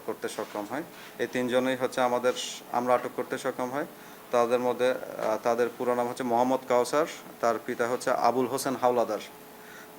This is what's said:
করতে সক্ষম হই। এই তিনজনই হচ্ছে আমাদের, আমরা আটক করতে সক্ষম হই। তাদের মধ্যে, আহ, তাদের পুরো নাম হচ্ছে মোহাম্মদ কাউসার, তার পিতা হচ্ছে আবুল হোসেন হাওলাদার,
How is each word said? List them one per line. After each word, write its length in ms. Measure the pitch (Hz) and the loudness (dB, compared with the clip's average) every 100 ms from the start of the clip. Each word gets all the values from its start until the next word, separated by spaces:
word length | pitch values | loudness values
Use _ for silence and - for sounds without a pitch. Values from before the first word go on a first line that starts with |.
| - | -6
করতে 220 | 104 117 | -6 -6
সক্ষম 380 | - 104 107 104 | -6 -6 -6 -6
হই। 120 | 135 175 - - - | -6 -8 -12 -12 -6
এই 80 | 120 | -4
তিনজনই 500 | 127 123 127 131 127 | 0 2 2 2 0
হচ্ছে 240 | 127 131 | -2 2
আমাদের, 320 | 123 123 123 120 - - - | 2 2 2 0 -4 -8 -4
আমরা 220 | 123 123 | 0 2
আটক 140 | 123 123 - | 2 2 -6
করতে 220 | 123 127 | -4 -4
সক্ষম 320 | 135 123 127 | -4 -4 -4
হই। 140 | 139 175 - - - - | -4 -6 -10 -18 -18 0
তাদের 280 | 120 117 123 | 2 4 2
মধ্যে, 320 | 123 120 127 | 2 2 2
আহ, 480 | - - - 113 107 | 0 -4 -4 0 0
তাদের 260 | 123 117 117 - | 2 2 2 0
পুরো 160 | 123 | 0
নাম 140 | 123 120 | 2 0
হচ্ছে 140 | 123 | -2
মোহাম্মদ 380 | 127 117 127 131 - | 2 4 4 2 2
কাউসার, 380 | 123 117 147 170 - - - | 2 4 2 0 -4 -14 -2
তার 140 | 117 110 - | 0 2 -2
পিতা 220 | 120 117 | -2 0
হচ্ছে 220 | 123 139 | 0 0
আবুল 360 | 123 117 123 120 | 2 4 4 2
হোসেন 300 | 131 139 127 | 0 -2 2
হাওলাদার, 420 | 123 120 107 104 - - - - - - - | 4 4 2 0 -6 -16 -18 -20 -18 -18 -18